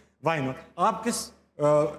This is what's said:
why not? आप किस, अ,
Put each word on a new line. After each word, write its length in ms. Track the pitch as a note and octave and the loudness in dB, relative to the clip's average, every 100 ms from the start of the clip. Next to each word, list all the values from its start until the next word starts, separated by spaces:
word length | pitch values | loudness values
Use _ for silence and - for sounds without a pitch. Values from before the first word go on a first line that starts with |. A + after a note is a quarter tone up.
| _ _ D3 | _ _ -2
why 120 | D#3+ | -2
not? 140 | C3 C3 - - | -2 -6 -14 0
आप 240 | G3 - | 0 0
किस, 120 | A#3+ A#3 - - _ - | -4 -4 -8 -16 _ -2
अ, 40 | D3 D3+ D3+ | 4 4 2